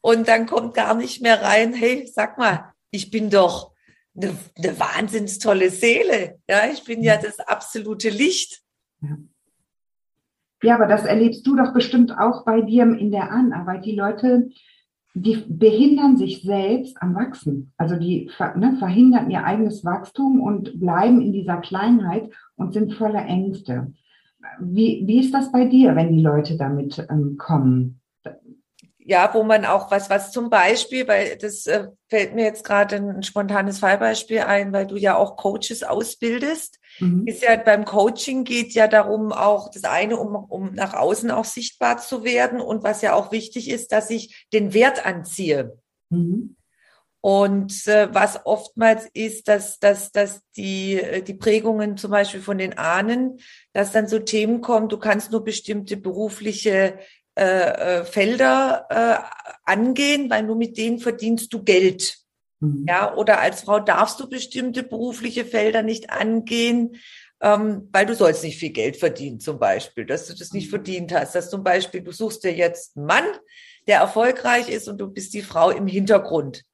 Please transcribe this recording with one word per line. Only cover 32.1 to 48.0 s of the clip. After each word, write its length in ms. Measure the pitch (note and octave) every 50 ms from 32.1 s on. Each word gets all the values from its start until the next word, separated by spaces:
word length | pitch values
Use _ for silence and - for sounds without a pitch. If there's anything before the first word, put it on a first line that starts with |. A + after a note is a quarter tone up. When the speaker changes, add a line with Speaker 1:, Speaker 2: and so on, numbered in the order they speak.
| - G#3+ G3 F#3+ G3
Speaker 1:
mir 100 | A3+ A3+
jetzt 200 | G#3+ G#3+ - -
gerade 320 | - G#3 G3+ G3+ G3+ G#3
ein, 140 | G3+ G3+ G3+ G3
ein 60 | G3
spontanes 560 | G3 - - G#3 G3+ G3 G3+ G3+ F#3+ G3+ G3 G3
Fallbeispiel 600 | G#3+ F#3+ G3 G3+ A3+ A3+ A3 A3 - - A3 A3
ein, 320 | - - G3+ G3+ G3+ G3
weil 140 | G3 G3 G3
du 100 | G3 G3
ja 200 | G3+ G3+ G3 F3+
auch 200 | - G3+ G3 -
Coaches 460 | - - G3 G3 - - - A3+ -
ausbildest, 960 | - - - G#3 A#3 A#3 - _ A#3 A#3 A#3 B3 C#4 D4 D#4+ D#4+ - - _ _ _ _ - -
Speaker 2:
Mhm. 260 | F#3 F3+ F3 F3+ G#3+
Speaker 1:
ist 160 | A#3 - -
ja 140 | B3 A#3 A3+
beim 280 | A3+ - A3 G#3 G#3 G#3+
Coaching 580 | G#3 F#3+ G#3 G3 A#3+ A#3+ - - - C4 C4 B3
geht 300 | B3+ A#3+ A#3+ A#3 A#3+ -
ja 120 | A3+ A3
darum, 460 | G#3+ G#3+ G#3+ G#3 G#3 G#3 A3 G#3+ G#3+
auch 380 | - - F3 G#3 G#3 G3+ - -
das 140 | - G3 -
eine, 340 | - C3 E3+ G3+ G#3+ A#3 -
um, 160 | - G#3 G#3
um 380 | G3 - _ - F#3 F#3+ F#3+ F#3+
nach 180 | - G3 F#3+ -
außen 360 | - B2 E3 G#3 G#3+ A3+ A#3
auch 160 | G#3+ G#3 A3
sichtbar 500 | - - B3 A#3 - _ _ B3+ A#3+ A#3+ A#3+
zu 240 | - - C4 A#3+
werden 380 | A3 B3 A#3+ A#3+ B3 A#3+ A#3 B3
und 220 | - - A3 G#3+ F#3+
was 160 | G#3 G#3+ G#3
ja 120 | A3 G3 -
auch 180 | F#3 G3+ -
wichtig 380 | G#3+ A3+ A3 - - B3 A3+ C#4
ist, 220 | - A3+ - -
dass 180 | A3 G#3+ G#3+ -
ich 360 | A#3 A3 - - - - _ _
den 220 | - G#3+ G#3 G3 F#3+
Wert 300 | G#3+ B3+ C#4 C4 - -
anziehe. 720 | F#3+ F3+ F3 D#3 - - - F#3+ D#3+ D3 C#3 B2 A#2 - _ _ _ _ _ _ _
Speaker 2:
Mhm. 460 | E3+ F3 E3+ E3+ F#3 A3+ - - _ _ _ _ _ _ _ _ _ _ _ _ _ _
Speaker 1:
Und, 640 | - G3 G3 G3 G3+ G3 G3 G3+ G3 G3 - - -
äh, 220 | G#3 G#3+ G#3+